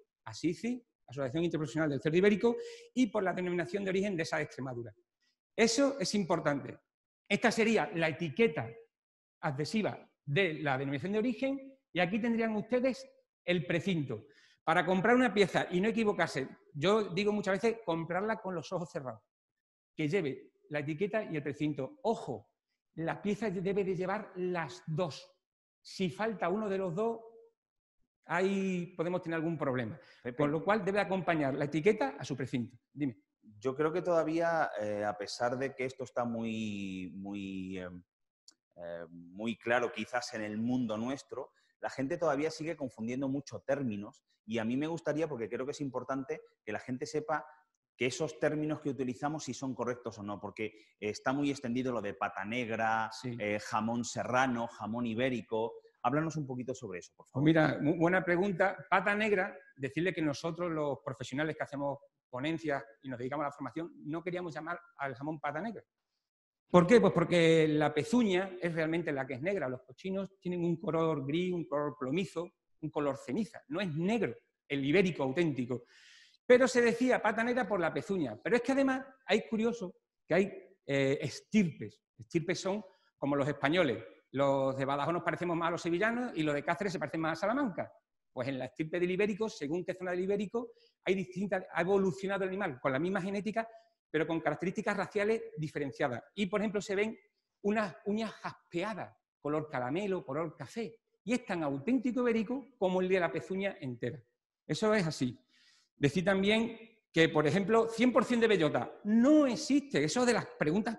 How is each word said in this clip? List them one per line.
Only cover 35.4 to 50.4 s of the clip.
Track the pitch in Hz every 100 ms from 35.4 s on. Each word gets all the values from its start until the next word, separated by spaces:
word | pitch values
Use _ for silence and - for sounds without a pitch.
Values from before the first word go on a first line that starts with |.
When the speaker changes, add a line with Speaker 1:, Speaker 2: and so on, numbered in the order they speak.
| 123 127
Speaker 2:
de | 135
que | - 131
esto | -
está | 123 127
muy, | 120 117 113 110 107 101 98 95 90 98
muy, | 98 101 98 95 92 95
em, | 90 90 - _ _ _ - _ _ -
eh, | 85 85 82
muy | 85 85 95 113 110
claro | 117 123 113
quizás | - 107 123 - 110
en |
el | 104 107
mundo | 117 127 117 107
nuestro, | 120 139 - - 147 _ _ _
la | -
gente | - 135 170
todavía | 160 139 156
sigue | 156 156 165
confundiendo | 131 - 113 127 135
mucho | 139 - 104 -
términos | 143 127 101 104 - _ _ 107
y | 113
a | 110
mí | 127
me | 156
gustaría, | 165 151 147 160
porque | 123 104
creo | 120 131
que |
es | 139
importante, | 143 123 127 135 131 156 - _
que | -
la | 104
gente | - 127 147
sepa | 151 151 151 - - _ _ _ _
que | 123
esos | - 156 -
términos | 151 151 151 151
que | 147
utilizamos | 123 127 123 147 156
si | -
son | 117 135 120
correctos | 120 123 117 107
o |
no, | 101
porque | 101